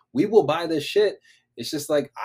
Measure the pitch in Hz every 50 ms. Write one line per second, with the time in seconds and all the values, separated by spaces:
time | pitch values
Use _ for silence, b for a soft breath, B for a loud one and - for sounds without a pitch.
0 | b b - 123 170 214 214 214 165 135 151 165 175 160 165 151 143 - - 196
1 | 214 196 - - b b b b b b _ - 117 - - 147 143 - 151 147
2 | 139 - - - 107